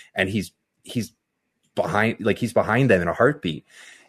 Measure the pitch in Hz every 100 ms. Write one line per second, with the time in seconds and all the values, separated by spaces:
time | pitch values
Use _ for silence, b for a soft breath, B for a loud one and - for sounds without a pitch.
0 | B - 95 107 90 _ _ _ - 120
1 | 104 _ _ _ _ _ _ - 87 101
2 | 113 - 107 98 117 117 104 117 135 92
3 | 85 82 123 151 87 73 - b b b